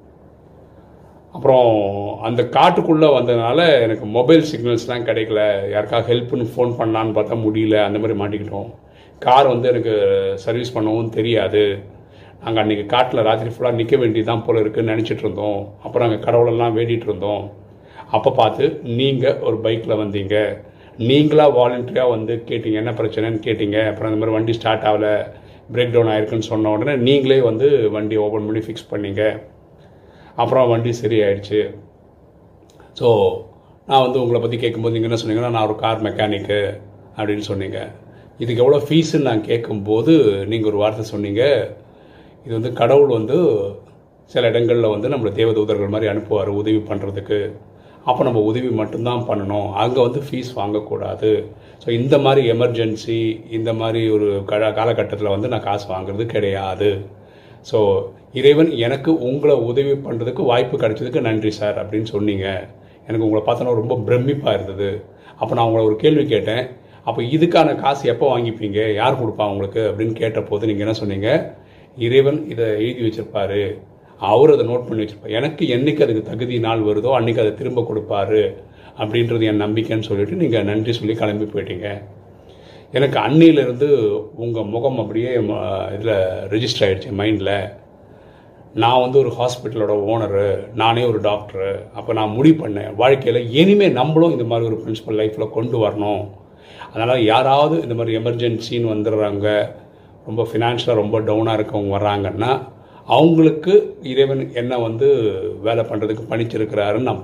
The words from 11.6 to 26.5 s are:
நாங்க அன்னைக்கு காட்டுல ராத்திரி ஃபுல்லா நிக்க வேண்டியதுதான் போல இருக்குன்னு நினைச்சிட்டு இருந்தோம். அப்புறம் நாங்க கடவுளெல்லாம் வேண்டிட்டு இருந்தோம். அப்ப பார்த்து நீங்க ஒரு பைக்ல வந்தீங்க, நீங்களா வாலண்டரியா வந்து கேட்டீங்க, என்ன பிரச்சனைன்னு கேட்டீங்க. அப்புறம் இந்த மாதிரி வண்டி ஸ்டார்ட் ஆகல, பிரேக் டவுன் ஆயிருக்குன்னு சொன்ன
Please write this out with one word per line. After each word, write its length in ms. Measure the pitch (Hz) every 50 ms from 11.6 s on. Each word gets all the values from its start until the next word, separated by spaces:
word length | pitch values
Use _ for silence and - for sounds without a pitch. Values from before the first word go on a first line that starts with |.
| 104 101 98 101 - - - - - - - - - - - - -
நாங்க 160 | 117 113 113
அன்னைக்கு 360 | 104 107 107 104 104 - 123
காட்டுல 260 | 120 131 - - 123
ராத்திரி 280 | 107 107 113 110 117 117
ஃபுல்லா 240 | 113 - 127 123 117
நிக்க 240 | 117 113 113 135
வேண்டியதுதான் 480 | 131 123 113 110 113 104 113 117 113 117
போல 140 | - 113 113
இருக்குன்னு 360 | 107 107 - 120 117 110 110
நினைச்சிட்டு 240 | 110 110 - 107 -
இருந்தோம். 540 | - 104 92 101 104 104 101 98 101 101 - - -
அப்புறம் 260 | - - - 117 113
நாங்க 220 | 110 107 - 117
கடவுளெல்லாம் 460 | 120 117 120 120 113 117 120 117 110
வேண்டிட்டு 260 | 110 117 117 117 113 -
இருந்தோம். 540 | 110 101 90 95 101 104 98 98 98 - - - - - - - - - - - -
அப்ப 200 | - 110 - 135
பார்த்து 480 | 127 127 117 107 - - 131 156 165 - -
நீங்க 540 | 127 117 120 135 139 135 123 123 - -
ஒரு 220 | - - 127 110 104 104
பைக்ல 320 | 110 113 - - 117 113
வந்தீங்க, 680 | 107 107 101 98 101 98 95 104 104 107 101 101 - - - - - - - -
நீங்களா 600 | - 117 117 135 147 151 151 151 151 151 143 131
வாலண்டரியா 520 | 123 120 123 127 123 120 120 104 127 127 123
வந்து 340 | 117 110 110 110 117 110 -
கேட்டீங்க, 280 | - 123 113 110 113 107
என்ன 180 | 107 110 120
பிரச்சனைன்னு 480 | 113 117 113 107 - 113 107 117 113 107
கேட்டீங்க. 480 | - 123 110 104 110 101 104 107 110
அப்புறம் 260 | 107 101 - 110 110 110
இந்த 120 | 107 110
மாதிரி 60 | 113
வண்டி 220 | 110 110 113 117 113
ஸ்டார்ட் 280 | - - 113 110 110
ஆகல, 500 | 110 107 107 104 107 107 107 101 - - - - - - - - - - 113
பிரேக் 180 | 120 123 120
டவுன் 160 | 117 120 113
ஆயிருக்குன்னு 320 | 110 107 107 107 107 120 113
சொன்ன 300 | 110 -